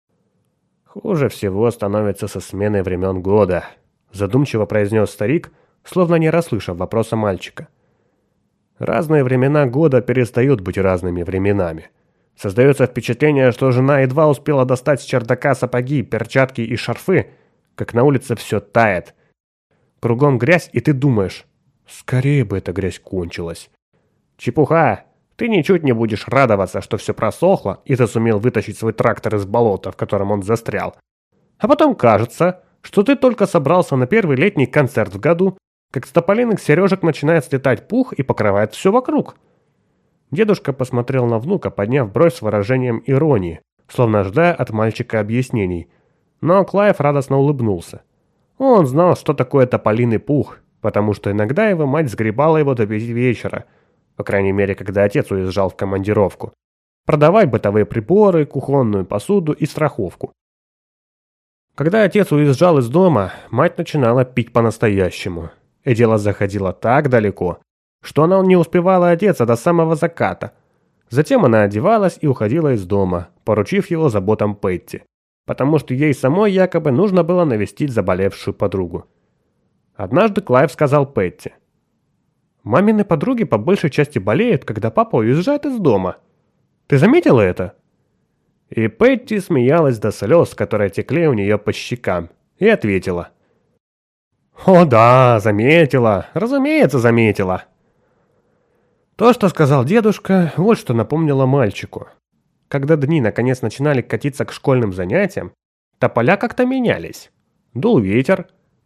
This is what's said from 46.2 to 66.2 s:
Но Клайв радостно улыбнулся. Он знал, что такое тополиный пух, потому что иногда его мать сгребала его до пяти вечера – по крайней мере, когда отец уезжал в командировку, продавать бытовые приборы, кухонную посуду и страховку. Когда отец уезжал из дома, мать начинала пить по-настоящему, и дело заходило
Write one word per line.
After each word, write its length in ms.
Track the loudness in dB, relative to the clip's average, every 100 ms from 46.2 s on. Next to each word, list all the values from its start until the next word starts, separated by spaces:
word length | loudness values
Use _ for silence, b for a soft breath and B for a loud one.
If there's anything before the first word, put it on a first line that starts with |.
| _ -6
Но 240 | 0 0
Клайв 360 | 2 0 0 2
радостно 360 | 0 0 0 0
улыбнулся. 640 | 0 0 -2 -4 -6 -20 _ _ _ _ _ -2
Он 300 | 2 4 4
знал, 300 | 2 2 2
что 180 | -2
такое 320 | -4 0 2 2
тополиный 540 | 0 0 0 0 -2
пух, 380 | -2 -2 -2 -8 _ _
потому 340 | -4 -2 -2
что 160 | -2 -4
иногда 380 | -2 -2 0 0
его 160 | 0 0
мать 220 | 0 -2
сгребала 500 | -2 -4 0 2 2
его 160 | 2
до 120 | 0 -2
пяти 260 | -4 -4
вечера – 520 | -2 0 -2 -4 -10 -14 _ _ _ _
по 80 | -12
крайней 300 | -4 0 0
мере, 220 | 0 0
когда 280 | -2 -4 0
отец 280 | 0 0 -2
уезжал 380 | -2 -4 -2 -4
в 60 | -4
командировку, 760 | -6 -4 -2 0 0 -2 -18 -18 _ _ _ _ -2
продавать 440 | 2 4 4 2
бытовые 360 | 2 0 0 0
приборы, 580 | -2 0 2 4 2
кухонную 640 | 0 -4 -2 0 0 0 -2
посуду 460 | -6 -2 -2 0
и 140 | -2 -4
страховку. 640 | -2 -4 -2 -8 -8 -14 _ _ _ _ _ _ _ _ _ _ _ _ _ _
Когда 300 | -4 0 2
отец 260 | 2 2 2
уезжал 480 | 2 2 4 4 4
из 100 | 2
дома, 440 | 2 2 2 -2 B B
мать 280 | 0 0 0
начинала 460 | -6 0 2 2
пить 280 | 0 -2 -2
по-настоящему, 1000 | 0 0 0 0 0 0 -4 -10 -10 -12 -16 _ _
и 120 | -2
дело 240 | 2 2
заходило 540 | 2